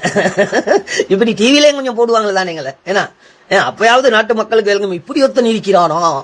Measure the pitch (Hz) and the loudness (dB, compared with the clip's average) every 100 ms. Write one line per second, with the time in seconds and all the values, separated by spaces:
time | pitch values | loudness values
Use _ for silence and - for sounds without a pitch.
0 | 175 - 156 - 196 247 - 381 - - | -4 -2 -2 -2 -2 -2 0 0 -2 -6
1 | - 190 233 202 226 285 294 285 262 226 | -2 0 0 0 2 4 4 2 -4 -2
2 | 233 233 208 190 185 165 175 - - 196 | 0 0 0 -2 -4 -6 -10 -10 -4 -4
3 | 175 _ _ _ - 190 180 - 220 247 | -4 _ _ _ -2 -2 0 0 2 4
4 | 262 214 220 226 214 220 202 202 202 175 | 4 2 0 -2 0 0 0 0 -2 -8
5 | - 277 269 269 233 220 180 190 170 156 | -6 0 0 2 0 0 0 2 2 0
6 | 170 139 | -2 -2